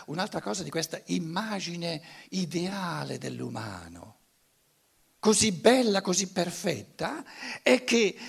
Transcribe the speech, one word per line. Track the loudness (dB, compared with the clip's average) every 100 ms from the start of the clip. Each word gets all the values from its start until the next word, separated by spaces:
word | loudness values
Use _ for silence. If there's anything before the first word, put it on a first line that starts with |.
| -8
un'altra | -6 -4 -4
cosa | -4 -6
di | -4
questa | -4 -4 -6 -4
immagine | -4 -2 -4 -4 -4 -6 -6 -4 -6 -10 -20 -8
ideale | -4 -2 -2 -2 -4 -4 -4 -6 -6
dell'umano, | -6 -6 -6 -6 -8 -10 -12 -16 -18 -20 _ _ _ _ _ _ _ _ _ _
così | 4 6 4
bella, | 6 6 8 6 2
così | 2 0 0
perfetta, | -2 -2 -2 -2 -2 -6 -6 -6 -6 -10 -14 -12 0
è | 4 4
che, | 4 4 4 0